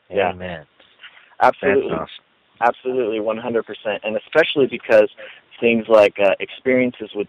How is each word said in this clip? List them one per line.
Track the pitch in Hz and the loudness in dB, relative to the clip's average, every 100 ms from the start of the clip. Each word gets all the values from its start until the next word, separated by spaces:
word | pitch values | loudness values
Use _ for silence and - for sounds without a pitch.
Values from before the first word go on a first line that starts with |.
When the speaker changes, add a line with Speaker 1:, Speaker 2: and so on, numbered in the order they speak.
| - | -8
Speaker 1:
Yeah. | 98 92 | -2 -2
Speaker 2:
Amen. | 90 92 82 73 _ _ _ - - _ - | -4 -10 -12 -16 _ _ _ -20 -20 _ 0
Speaker 1:
Absolutely. | 127 - 104 117 - | 0 2 0 0 0
Speaker 2:
That's | - | -6
awesome. | 76 - _ _ _ - | -8 -16 _ _ _ -2
Speaker 1:
Absolutely, | 120 - 127 127 110 110 | -2 0 -4 -4 -2 -2
one | 107 110 | -4 -6
hundred | 123 117 | -4 -4
percent. | 110 107 110 98 | -6 -10 -8 -6
And | 107 107 | -6 -8
especially | - 156 165 151 123 | -2 0 2 2 -2
because | 117 - 110 104 - - - _ - | -2 2 4 4 -2 -20 -20 _ -2
things | 117 117 110 | 0 0 4
like, | 110 101 - | 6 6 4
uh, | 101 90 | 0 0
experiences | 98 - 131 127 123 - 107 | -6 -6 0 0 0 -4 -10
with | 104 | -8